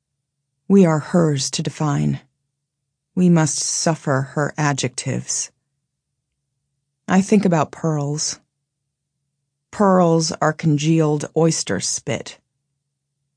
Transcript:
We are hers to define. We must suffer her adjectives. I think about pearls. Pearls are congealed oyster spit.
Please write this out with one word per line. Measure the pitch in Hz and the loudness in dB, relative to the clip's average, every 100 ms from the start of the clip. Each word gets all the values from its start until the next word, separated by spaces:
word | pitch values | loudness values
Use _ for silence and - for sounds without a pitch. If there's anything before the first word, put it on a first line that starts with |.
| _ _ _ _ _ _ - | _ _ _ _ _ _ 2
We | 196 170 | 4 6
are | 156 | 2
hers | - 180 160 143 - | 0 0 2 0 -4
to | - | -6
define. | 151 - 151 147 147 139 - _ _ _ _ _ _ _ _ 185 | -8 -4 -4 0 -2 -4 -10 _ _ _ _ _ _ _ _ 0
We | 180 | 4
must | 165 156 - | 4 2 -2
suffer | - - 170 160 156 135 139 | -6 -4 -2 -2 -2 -2 -2
her | 156 143 - | -4 -4 -2
adjectives. | 147 139 123 - 135 123 131 - - _ _ _ _ _ _ _ _ _ _ _ _ _ _ _ - | -2 -2 -4 -6 -8 -8 -6 -8 -8 _ _ _ _ _ _ _ _ _ _ _ _ _ _ _ 0
I | 190 | 0
think | 196 208 196 | 4 2 4
about | 165 139 | 2 -2
pearls. | - 165 151 143 151 - - _ _ _ _ _ _ _ _ _ _ _ _ _ | -4 -4 -2 -4 -6 -6 -8 _ _ _ _ _ _ _ _ _ _ _ _ _
Pearls | - 196 185 170 165 160 - | 0 4 4 4 2 0 -2
are | 156 | -2
congealed | 156 160 147 156 160 151 151 - 156 | 0 0 0 2 2 2 -2 -4 0
oyster | 165 160 - 95 | 0 0 -4 -6
spit. | - - - 113 - - _ _ _ _ _ _ _ _ _ | -6 -8 -8 -8 -10 -18 _ _ _ _ _ _ _ _ _